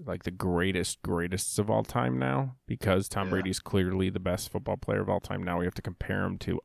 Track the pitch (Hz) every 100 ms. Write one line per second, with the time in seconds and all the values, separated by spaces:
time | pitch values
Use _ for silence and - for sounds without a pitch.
0 | 143 90 - 92 92 87 92 92 87 -
1 | - 87 87 95 - - 104 110 113 123
2 | 123 127 131 135 135 127 - 117 - 95
3 | 98 - 95 92 92 92 - 101 90 92
4 | 95 95 92 90 - - - 95 - 101
5 | 98 95 - 98 92 87 87 - - 90
6 | - 98 95 95 - 90